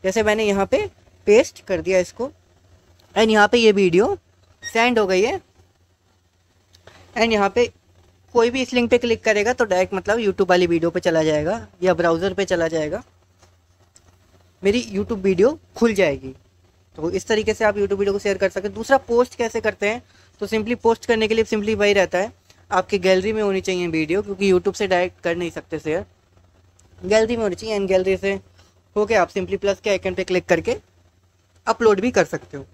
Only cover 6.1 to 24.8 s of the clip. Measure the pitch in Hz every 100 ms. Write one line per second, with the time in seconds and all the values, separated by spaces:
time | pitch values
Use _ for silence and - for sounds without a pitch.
6.1 | _ _ _ _ _ _ _ - - -
7.1 | - 226 214 196 190 240 _ _ _ _
8.1 | _ _ 240 233 262 247 247 240 240 240
9.1 | 220 220 208 208 254 226 180 185 196 185
10.1 | 226 214 185 185 180 175 170 170 180 175
11.1 | 165 156 151 156 226 220 _ 180 165 170
12.1 | 165 190 185 190 175 165 160 151 190 -
13.1 | _ _ _ _ _ _ _ _ _ _
14.1 | _ _ _ _ _ 196 226 226 196 208
15.1 | 214 190 180 220 311 _ - 233 202 175
16.1 | 135 131 131 _ _ _ _ _ - 160
17.1 | 185 - 220 214 214 214 208 196 196 202
18.1 | 196 208 190 190 190 202 196 226 269 -
19.1 | 233 247 - 233 226 214 202 202 233 _
20.1 | _ _ _ 202 220 214 240 226 226 -
21.1 | 226 220 226 220 220 208 214 208 202 175
22.1 | 180 214 - _ _ _ 185 185 202 185
23.1 | 190 196 220 208 190 185 180 175 160 156
24.1 | 185 208 190 196 180 196 -